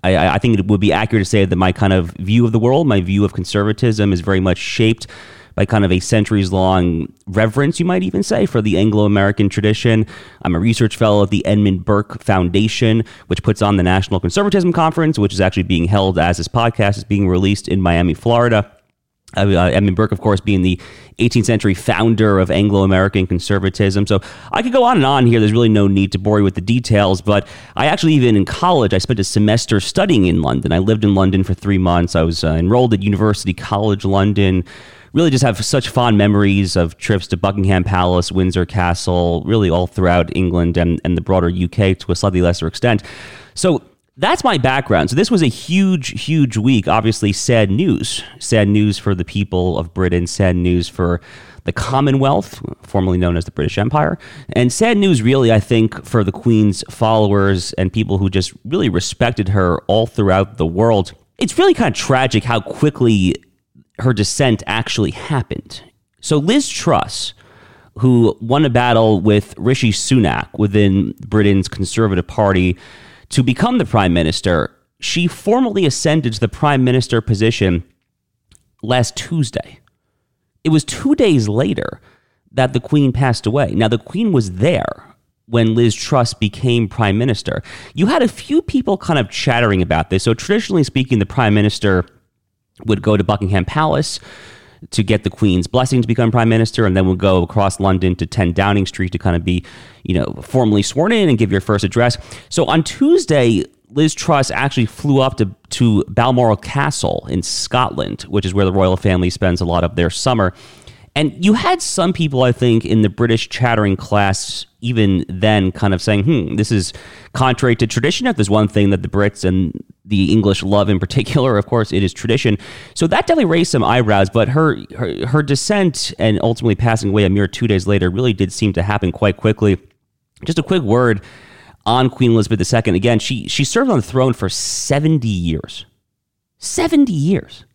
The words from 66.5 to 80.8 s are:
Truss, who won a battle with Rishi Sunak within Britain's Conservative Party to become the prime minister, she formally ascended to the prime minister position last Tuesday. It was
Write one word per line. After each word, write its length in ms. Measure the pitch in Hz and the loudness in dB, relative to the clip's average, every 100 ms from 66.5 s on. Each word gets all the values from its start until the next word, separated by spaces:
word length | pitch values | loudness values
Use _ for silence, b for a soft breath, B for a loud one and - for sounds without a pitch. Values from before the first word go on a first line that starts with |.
| 269 269 | 0 -2
Truss, 640 | - - 113 - - - - b b b b b - | -4 0 0 -2 -8 -10 -14 b b b b b -2
who 360 | 127 120 113 - | 2 4 2 0
won 240 | 113 139 147 | -2 0 2
a 40 | |
battle 520 | 120 123 113 110 101 | 2 2 4 4 2
with 320 | 104 104 - - | 2 2 0 -4
Rishi 360 | 110 131 120 | -2 0 0
Sunak 560 | 95 - 131 90 60 - - | -2 0 2 2 0 -6 -4
within 540 | 104 104 101 95 58 - - | 0 2 4 2 0 -6 -4
Britain's 440 | 107 101 98 92 | 0 2 2 -2
Conservative 580 | - 92 - 110 92 - | -6 -6 -2 0 0 -4
Party 500 | - 101 95 92 90 B B B B B | 0 2 2 0 -2 B B B B B
to 160 | - | 0
become 340 | 127 123 226 247 | 0 0 0 0
the 80 | 147 | 0
prime 260 | 113 92 | 2 2
minister, 640 | 85 80 - 98 85 57 _ _ _ | 2 0 -2 0 0 -2 _ _ _
she 280 | - 170 175 | -6 -2 -4
formally 580 | - - 240 254 202 160 | -4 -2 0 0 0 -2
ascended 480 | - 165 156 127 | 0 0 0 -2
to 60 | 107 | -4
the 80 | 110 | -6
prime 360 | - 151 139 | -2 0 2
minister 380 | 127 127 - 117 | 2 0 0 -4
position 640 | 110 101 110 - 95 87 - _ _ _ _ _ _ _ _ _ | -2 0 0 2 0 0 -6 _ _ _ _ _ _ _ _ _
last 340 | 110 127 117 - | -2 0 0 -6
Tuesday. 640 | - 165 120 - - - _ _ _ _ _ _ _ _ | -8 -4 -4 -6 -12 -20 _ _ _ _ _ _ _ _
It 60 | - | 0
was 140 | 156 | 0